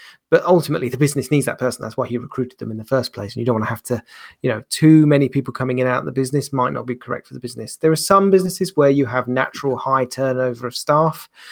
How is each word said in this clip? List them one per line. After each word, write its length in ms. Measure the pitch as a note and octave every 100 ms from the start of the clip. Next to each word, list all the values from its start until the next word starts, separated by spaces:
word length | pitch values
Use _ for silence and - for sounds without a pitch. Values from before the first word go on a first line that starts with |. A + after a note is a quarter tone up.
| - _ _
But 120 | E3+
ultimately, 440 | E3 F3+ D3 D#3 B2
the 80 | B2
business 340 | D3 C#3+ -
needs 140 | D3
that 140 | A#2 -
person. 240 | B2+ -
That's 160 | A2 A#2+
why 80 | B2
he 100 | A#2+
recruited 420 | C3+ - B2 -
them 120 | A2+
in 80 | A2
the 60 |
first 280 | A2 C3 A#2+
place. 220 | - G2+
And 60 | A#2
you 40 |
don't 120 | A#2 A2
wanna 100 | A2
have 160 | A2+
to, 180 | - A#2+ - - - _
you 80 | C3+
know, 140 | A2 -
too 360 | - D#3 D#3 D3+
many 220 | C#3+ C3+
people 240 | C#3 C3+
coming 280 | - C3 B2+
in 60 | B2+
and 80 |
out 40 | B2
of 80 | D3
the 60 |
business 380 | C3 B2+ C#3+ -
might 220 | C3+ B2+
not 140 | C3 A#2+
be 80 |
correct 320 | A#2+ - C3+ -
for 80 |
the 60 | C3
business. 360 | A#2+ A#2 A2 -
There 160 | D#3+
are 40 | D#3
some 340 | - G3 G3
businesses 440 | F#3+ F3+ - F3+
where 140 | - C#3+
you 160 | C#3
have 240 | B2 B2+ B2
natural 480 | B2+ C3 - C#3 B2
high 300 | C3+ C3+ B2+
turnover 600 | - C3+ C3+ B2+ A#2+ B2
of 80 |
staff, 540 | - - D3 D#3+ - - _ -